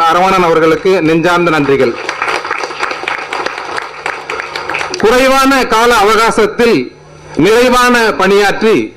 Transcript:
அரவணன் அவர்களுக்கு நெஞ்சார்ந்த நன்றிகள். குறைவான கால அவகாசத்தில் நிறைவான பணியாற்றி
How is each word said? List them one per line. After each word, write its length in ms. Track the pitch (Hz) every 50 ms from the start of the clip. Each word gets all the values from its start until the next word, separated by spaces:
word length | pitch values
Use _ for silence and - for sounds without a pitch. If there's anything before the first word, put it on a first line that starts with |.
| 165
அரவணன் 400 | 160 170 180 185 190 190 185 170
அவர்களுக்கு 460 | 165 165 160 165 160 160 156 - 190 190 180 160 156
நெஞ்சார்ந்த 420 | 160 165 160 180 175 175 175 170 160
நன்றிகள். 380 | 151 139 135 139 123 131 117 113 - - - - - - - - - - - - - - - - - - - - - - - - - - - - - - - - - - - - - - - - - - - - - - - - - - - - - - - - - - - - -
குறைவான 500 | 202 220 254 254 269 262 269 269 269 269 277 262 233 - 226
கால 160 | 220 233 240 240 214 196
அவகாசத்தில் 720 | 214 220 214 233 214 - 233 208 - - - 240 233 196 135 123 - - - - - - - - - - - 156
நிறைவான 480 | 202 220 240 254 247 247 247 247 240 240 233 226 208 - -
பணியாற்றி 540 | 185 190 202 202 202 196 - - 214 226 196 127 107 104 -